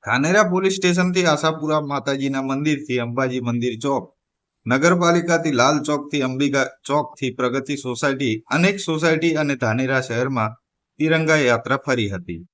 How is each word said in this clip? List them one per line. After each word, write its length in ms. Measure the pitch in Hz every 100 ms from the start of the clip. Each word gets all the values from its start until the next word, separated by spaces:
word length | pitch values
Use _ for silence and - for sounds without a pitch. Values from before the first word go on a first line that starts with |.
ધાનેરા 400 | - 123 147 196
પોલીસ 300 | 196 180 190
સ્ટેશનથી 520 | 190 180 175 180 180 175
આશાપુરા 560 | 147 160 156 151 156
માતાજીના 600 | 147 139 135 139 139 135
મંદિરથી 580 | 135 135 151 143 - 123
અંબાજી 400 | 120 120 131 127
મંદિર 400 | 120 120 120 113
ચોક, 260 | 139 135 92 _ _ _ _ _ -
નગરપાલિકાથી 840 | 127 160 180 170 170 165 165 165
લાલ 260 | 131 127 151
ચોકથી 420 | 147 147 147 147
અંબિકા 460 | 131 131 143 139 131 - -
ચોકથી 460 | 143 143 - 131
પ્રગતિ 460 | 123 127 131 131 143
સોસાયટી, 580 | 127 120 143 135 135 110 -
અનેક 300 | 139 180 196
સોસાયટી 540 | - 160 165 160 165 156
અને 200 | 151 135
ધાનેરા 460 | 123 110 131 135
શહેરમાં 540 | 127 117 127 131 107 113 _ _ _ _
તિરંગા 360 | 156 160 160 156
યાત્રા 480 | 135 117 - 135 -
ફરી 240 | 127 104
હતી. 340 | 95 90 85 87